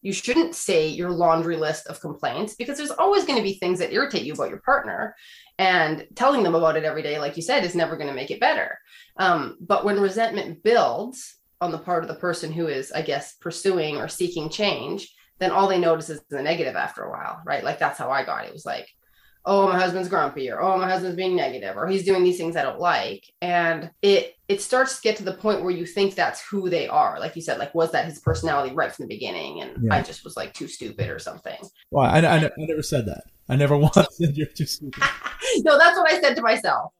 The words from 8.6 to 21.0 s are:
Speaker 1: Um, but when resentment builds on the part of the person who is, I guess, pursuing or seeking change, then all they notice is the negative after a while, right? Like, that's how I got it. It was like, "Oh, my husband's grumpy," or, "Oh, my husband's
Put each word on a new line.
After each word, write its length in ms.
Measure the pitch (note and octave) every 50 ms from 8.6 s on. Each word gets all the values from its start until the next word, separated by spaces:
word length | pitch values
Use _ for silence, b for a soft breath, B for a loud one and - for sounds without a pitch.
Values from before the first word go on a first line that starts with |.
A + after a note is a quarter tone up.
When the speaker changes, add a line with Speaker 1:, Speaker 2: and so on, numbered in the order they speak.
| - - - - B B B B B B B -
Speaker 1:
Um, 380 | F#3+ F#3 F3 D#3 C3 A2 - -
but 240 | F3 - G3+ - -
when 160 | G#3 G3+ G3+
resentment 600 | G3 F#3+ F#3+ A3+ A3+ A3+ - G3+ - E3+ D#3+ -
builds 760 | - G#3+ A#3+ A3+ D#3 B2+ A#2 D#3 A3 B3 C4 - - - - _ _ _ _ -
on 100 | F3+ F3
the 80 | E3 D#3
part 240 | - F3+ F3+ E3
of 60 | E3 -
the 60 | D#3+
person 340 | - - F3 E3 - E3+ D#3
who 140 | D#3 E3+ E3
is, 260 | D#3 C#3 C3 C3+ -
I 100 | - D#3
guess, 320 | D#3+ D#3 C#3 - - - - _
pursuing 560 | - F3 E3 - - G3 F#3 F3 D#3 D3+ C#3+
or 120 | B2+ A2+ D#3+
seeking 420 | - - F3+ E3+ F3 E3 D3+ D#3
change, 600 | - - G#3 G3 D#3 A#2+ A#2+ D3+ F3 G3 - b b b b b b -
then 120 | F#3 F3+
all 180 | - G3 G3 G3
they 100 | F#3+ F3+
notice 320 | F3 E3 E3 D#3+ D#3 -
is 100 | D3+ C#3+ _ -
the 120 | D3 C#3
negative 340 | C#3 D3+ E3+ - - B2+ A2
after 260 | E2+ C2+ - - -
a 80 | - -
while, 300 | - - - - - - -
right? 160 | D#3 D3 -
Like, 160 | - C3+ D#3 -
that's 200 | D3+ C#3+ - -
how 120 | B2+ B2
I 140 | C3+ C#3 B2+
got 200 | - C#2 G#1+ -
it. 40 | -
It 40 | -
was 100 | D3+ -
like, 220 | - C#2+ A#1+ - - _ _ b b b b b b b b b
"Oh, 240 | - G3 G3 G3 G3
my 100 | F3+ F#3
husband's 300 | F#3 F3+ F3 F#3+ F3 F3
grumpy," 420 | F#3+ E3+ D3 C#3 - D3+ C3 B2
or, 100 | G#2+ -
"Oh, 140 | E3+ F#3+ F#3+ F#3
my 100 | F#3 F#3
husband's 280 | F#3 F3+